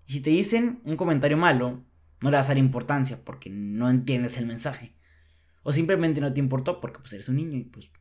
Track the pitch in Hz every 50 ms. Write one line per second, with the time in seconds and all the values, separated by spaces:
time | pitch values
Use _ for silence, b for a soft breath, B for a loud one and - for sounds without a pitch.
0 | _ - 131 143 135 156 156 175 196 202 233 233 240 240 247 - - - 156 156
1 | 185 170 160 139 131 147 147 156 170 175 147 123 123 123 127 127 - _ _ _
2 | _ _ _ _ - 135 143 139 131 135 143 135 135 131 131 123 117 - 147 143
3 | 135 131 135 - - - - - - 95 98 101 104 101 104 110 120 123 127 127
4 | 123 131 135 123 123 120 - 120 117 117 117 120 - 151 135 - - - - _
5 | _ _ _ _ _ _ _ _ _ _ _ _ _ 139 143 147 165 165 190 180
6 | 165 165 156 147 143 143 131 143 139 131 135 131 131 - 180 - - - - -
7 | - - 104 98 101 - 127 139 160 165 147 127 110 - - - 101 - _ -